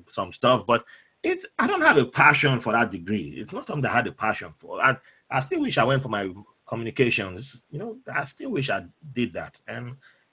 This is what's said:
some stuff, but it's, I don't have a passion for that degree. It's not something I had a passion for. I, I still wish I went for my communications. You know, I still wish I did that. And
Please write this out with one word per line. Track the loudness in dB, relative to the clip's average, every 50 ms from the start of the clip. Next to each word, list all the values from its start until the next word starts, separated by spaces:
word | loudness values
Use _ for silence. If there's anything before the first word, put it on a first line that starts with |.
| -16 -10
some | -6 -6 -6 -6
stuff, | -4 2 4 4 4 4 4
but | 2 2 2 2 -2 -20 -20 _ _ _ _
it's, | -2 -2 -2 -2 -6 -8 _ -2
I | 0
don't | 0 2 4
have | 4 6 6 6
a | 4
passion | 4 4 6 6 6 6 6 4 2 2 2
for | 0 2
that | 2 2 2 2
degree. | -2 -6 -4 -2 -2 -2 -4 -6 -10
It's | -12 -12 -10
not | -10 -10 -8
something | -6 -4 -2 0 0
I | 2
had | 0 0
a | 0
passion | -4 -4 -4 -4 -2 -4 -8 -14 -16 _
for. | -14 -10 -2 2
I, | 2 2 2 0 -4 _ _ _ _ -4
I | -4 -4
still | -2 -2 -2 -2
wish | -2 0 2 2
I | 2
went | 4 2 0
for | 0 -2
my | -4 -4 -4 -4 -8 -12 -18 _ _ _ _
communications. | -10 -8 -8 -6 -2 2 2 2 4 2 0 -2 -4 -8 -12 -14 -14 -16 -20 -18 _
You | -12 -12
know, | -10 -12 -12 -14 -12 -8
I | -6 -6 -6
still | -8 -10 -12 -8 -6
wish | -4 -2 -2 -2
I | -4 -4 -6 -10 _ _ -20 -10
did | -6 -4 -4 -4 -4
that. | -8 -12 -12 -14 _ _ -14
And | -12 -12 -12 -12 -14 -16 _ -20 _ _ _ _